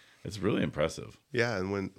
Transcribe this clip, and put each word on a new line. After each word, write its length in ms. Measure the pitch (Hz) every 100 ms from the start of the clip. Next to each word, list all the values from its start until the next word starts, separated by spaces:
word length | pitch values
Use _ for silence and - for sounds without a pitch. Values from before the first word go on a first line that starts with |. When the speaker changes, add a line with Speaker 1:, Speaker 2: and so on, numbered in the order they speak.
| - -
Speaker 1:
It's 160 | - 101
really 240 | 95 -
impressive. 520 | 78 - 80 - - - _
Speaker 2:
Yeah, 260 | 120 117 101
and 140 | 95
when, 220 | 101 95